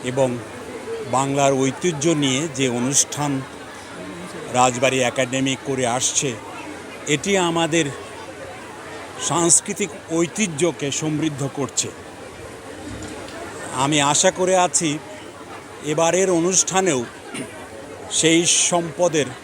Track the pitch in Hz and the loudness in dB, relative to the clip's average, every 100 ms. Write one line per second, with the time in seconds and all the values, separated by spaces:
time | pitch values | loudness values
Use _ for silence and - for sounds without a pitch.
0 | 127 131 131 120 107 - - - - - | -2 2 2 2 -8 -12 -12 -12 -8 -8
1 | - 127 139 139 139 135 135 127 180 156 | -2 0 2 4 4 4 2 2 -2 2
2 | 151 156 143 131 165 131 135 120 123 143 | 2 2 2 0 -2 0 0 2 2 2
3 | - - 147 135 127 - - - - - | 0 0 -2 -2 -4 -12 -14 -14 -14 -12
4 | - - - - - 120 127 123 127 131 | -12 -12 -10 -10 -2 4 4 6 2 4
5 | 123 127 127 135 131 131 - 131 123 123 | 2 2 0 0 0 -2 -2 0 2 2
6 | - - 143 110 - - - - - - | 0 0 -2 -4 -10 -12 -12 -12 -14 -12
7 | - 151 190 196 175 165 165 165 147 131 | 0 0 2 2 2 2 2 2 0 -4
8 | - - - - - - - - - - | -12 -14 -14 -12 -12 -12 -14 -14 -14 -12
9 | - - - 151 170 - - 202 202 - | -12 -6 0 2 6 4 4 -2 -2 -4
10 | - 165 170 - 208 151 170 147 143 131 | -2 2 2 2 -2 2 0 2 -2 0
11 | 156 151 160 139 139 - 131 - 104 - | 0 0 0 -2 -4 -2 -4 -2 -4 -6
12 | - - - - - - - - - - | -14 -14 -16 -14 -14 -14 -14 -12 -10 -10
13 | - - - - - - - 127 139 151 | -10 -10 -12 -10 -12 -10 -8 0 2 4
14 | 143 147 185 185 185 185 180 - 165 151 | 6 6 4 4 4 6 4 2 0 -2
15 | - - - - - - - - 147 151 | -6 -14 -14 -16 -14 -14 -14 -10 -2 2
16 | 165 175 190 175 170 185 - 185 190 135 | 4 4 4 4 4 2 2 2 4 2
17 | 117 - - - - - - - - - | -2 -8 -12 -10 -10 -10 -14 -14 -14 -14
18 | - - 160 165 170 - - 180 165 147 | -6 2 6 6 6 4 4 2 0 0
19 | 175 156 127 120 | 2 2 0 -2